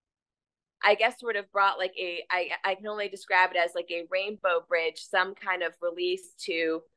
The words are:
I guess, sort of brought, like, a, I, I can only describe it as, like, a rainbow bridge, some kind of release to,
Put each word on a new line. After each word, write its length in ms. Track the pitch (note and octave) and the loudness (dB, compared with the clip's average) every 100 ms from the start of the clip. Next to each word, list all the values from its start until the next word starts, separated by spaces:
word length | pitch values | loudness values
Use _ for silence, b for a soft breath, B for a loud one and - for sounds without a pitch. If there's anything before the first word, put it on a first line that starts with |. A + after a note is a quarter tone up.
| _ _ _ _ _ _ _ - | _ _ _ _ _ _ _ 0
I 120 | G3+ G#3 | 4 4
guess, 240 | A3+ B3+ | 2 0
sort 160 | A#3+ G#3 | -4 -4
of 160 | G3 | -2
brought, 260 | G3+ G3 - | 2 2 2
like, 160 | F#3 F#3 | -4 -4
a, 260 | F#3 F3 - | -8 -6 -2
I, 220 | F#3 E3 D#3 | -2 -2 -4
I 120 | G3 F#3+ | -2 -4
can 120 | G#3 | -4
only 220 | G#3 G3+ | -6 -6
describe 420 | F#3+ - F#3 F#3 | -8 2 4 4
it 60 | F3 | 4
as, 140 | E3+ F3 | 0 -2
like, 160 | F3 | -6
a 140 | E3+ E3 | -6 -2
rainbow 540 | F#3 G3 G#3+ F#3+ E3+ E3 | -4 -4 -2 0 0 2
bridge, 320 | E3+ E3 D#3 | 0 0 -4
some 360 | - F#3+ F#3 G3 | -2 0 0 -4
kind 260 | G3 F3+ | -4 -2
of 100 | E3+ - | -2 -4
release 520 | F3 E3+ F3+ F#3 - - - | -6 -2 -2 -2 -6 -12 -4
to, 360 | E3 E3 D#3+ - | 0 0 -2 -6